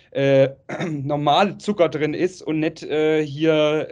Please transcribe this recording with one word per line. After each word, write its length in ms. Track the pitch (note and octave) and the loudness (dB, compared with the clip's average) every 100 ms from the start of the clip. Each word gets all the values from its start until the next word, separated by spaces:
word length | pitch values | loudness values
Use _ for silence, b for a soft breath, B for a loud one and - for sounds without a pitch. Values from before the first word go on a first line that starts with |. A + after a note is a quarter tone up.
| b | b
äh, 380 | - C#3 C3+ C3+ - - | -2 2 4 4 0 -12
<clears throat> 200 | - E3+ | -8 -6
normale 680 | D3+ C3+ D3 D3 D3+ G3+ G#3 | -6 -4 -2 2 4 2 0
Zucker 320 | - G#3 D#3+ | -6 2 2
drin 240 | D#3 D3+ | 2 -4
ist 260 | D3+ F3+ - | -2 -4 -4
und 200 | - D#3 | -6 -2
nicht, 220 | D#3+ D#3+ | -2 -4
äh, 440 | D3+ D3+ D#3 D#3 D3+ | -6 0 2 0 -2
hier 640 | C#3 D#3+ D#3 D3+ D3+ - | -2 0 2 2 0 -4